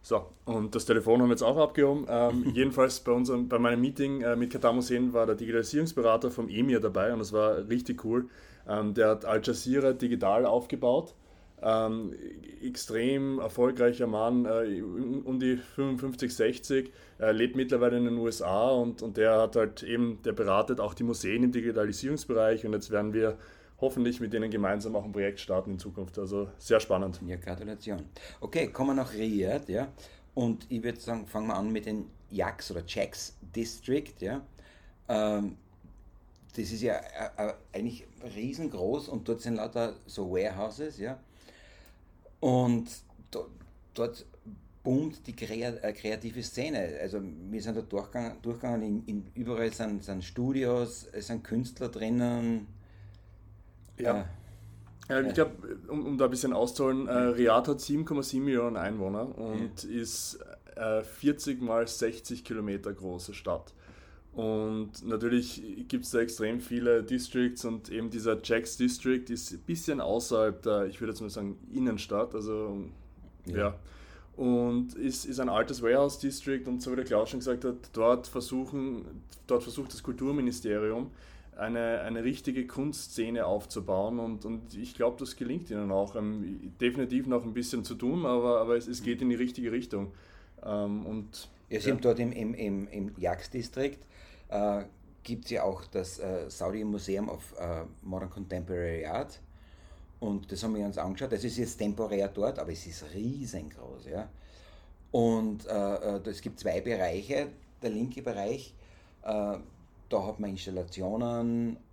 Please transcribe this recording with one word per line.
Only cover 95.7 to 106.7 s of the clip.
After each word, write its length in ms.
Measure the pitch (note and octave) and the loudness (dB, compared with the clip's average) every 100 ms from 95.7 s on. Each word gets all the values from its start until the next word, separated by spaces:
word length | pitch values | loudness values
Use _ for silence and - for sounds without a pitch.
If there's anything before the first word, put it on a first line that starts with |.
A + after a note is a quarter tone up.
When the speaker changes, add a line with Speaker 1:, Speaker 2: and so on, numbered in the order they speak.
| F#2 - | -2 -4
Speaker 2:
das, 340 | G2 F2 - | -6 -6 -6
äh, 280 | F#2 F#2 C#2+ | -4 -4 -6
Saudi 360 | - F2+ G#2+ | -4 -4 -2
Museum 440 | G#2+ G#2 F#2+ F#2+ G#2+ | -2 -4 -2 -2 -2
of, 240 | - - - | -6 -12 -8
äh, 240 | F2 E2 E2 - | -6 -6 -8 -12
Modern 280 | - F#2 F#2 | -8 -6 -6
Contemporary 760 | G2+ F2+ F2+ F2 F2+ F2 E2 | -10 -8 -6 -4 -2 -2 -4
Art. 360 | D#2 F#2+ C#3+ - - - - - - - - - | -4 -4 -6 -12 -20 -20 -20 -20 -20 -20 -20 -8
Und 300 | A2 G2+ - | -4 -4 -6
das 120 | G2 | -6
haben 140 | A2+ G#2+ | -4 -2
wir 80 | |
uns 120 | G#2 G2+ | -4 -4
angeschaut. 360 | E2+ F#2+ C3+ | -4 -4 -2
Das 100 | G#2 | -2
ist 160 | A#2 A#2 | -2 -4
jetzt 180 | A2+ - | -4 -2
temporär 520 | G#2 G2+ A2 G2+ G2 | -4 -2 -2 0 0
dort, 300 | G2+ A2 - | 0 -2 -2
aber 100 | D#2+ | -6
es 160 | E2 F2 | -8 -10
ist 180 | E2 D2+ | -14 -10
riesengroß, 920 | F2+ A2+ C#3+ C3 F2+ D2+ C#2 B1 C2 B1 | -6 -6 -6 -8 -8 -10 -14 -16 -16 -10
ja. 220 | E2 G#2+ - - - - - - - - | -8 -8 -14 -20 -20 -20 -20 -20 -20 -2
Und, 560 | A#2+ A#2 A2+ A2 G#2 - | 4 4 4 2 -4 -2
äh, 500 | G#2+ G2+ G2 G#2+ G2+ | 0 0 0 -2 -2
äh, 40 | |
es 160 | G2 G2 | -4 -8
gibt 200 | - - | -10 -6
zwei 200 | G#2 | -2